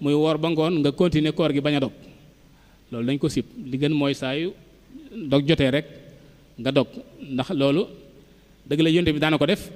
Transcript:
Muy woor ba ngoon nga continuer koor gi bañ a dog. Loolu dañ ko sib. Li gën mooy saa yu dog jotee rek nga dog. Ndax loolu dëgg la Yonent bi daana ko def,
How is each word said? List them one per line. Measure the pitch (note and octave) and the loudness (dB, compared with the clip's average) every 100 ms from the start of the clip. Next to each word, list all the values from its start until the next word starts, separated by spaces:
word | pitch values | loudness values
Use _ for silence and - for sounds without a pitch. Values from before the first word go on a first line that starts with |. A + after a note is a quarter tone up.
Muy | C#3+ | 0
woor | D3 D#3 D#3 | 2 2 0
ba | D#3+ | 0
ngoon | D#3+ D#3+ E3+ | 0 0 2
nga | C#3+ | 0
continuer | C#3 F3+ D#3 D#3 | 2 2 2 0
koor | D3+ D#3 | 0 0
gi | C#3+ | 0
bañ | D3 D3 | 0 0
a | |
dog. | B2+ - - - - - - - - - - | -2 -6 -20 -20 -20 -20 -20 -20 -20 -20 -12
Loolu | A#2+ A#2+ | -6 -2
dañ | C#3 | 0
ko | D#3+ | -2
sib. | B2+ - - C3+ | -2 -6 -8 -8
Li | C3 | -2
gën | C#3+ | 0
mooy | D3+ C#3 | 0 0
saa | C3+ C3 C#3+ | -2 -4 -4
yu | F3 - - - - D#4 - A3 D3+ | -6 -10 -20 -20 -20 -20 -16 -12 0
dog | C#3+ C#3+ | 2 2
jotee | D3+ C3+ | 2 2
rek | C#3 D#3 - - - - - - - | 0 -4 -14 -20 -20 -20 -20 -20 -8
nga | A#2+ | 0
dog. | C#3 B2 - - - | 0 0 -4 -20 -18
Ndax | D3 B2+ B2+ | -6 -4 -2
loolu | D#3+ C#3 D3+ A3 - - - - - - - - | 0 2 2 -2 -8 -20 -20 -20 -20 -20 -14 -4
dëgg | D3 | 0
la | D#3+ | 4
Yonent | E3+ E3+ | 4 2
bi | D3 | 2
daana | D#3 D3+ | 2 2
ko | D3 | 2
def, | G3+ - | 0 -4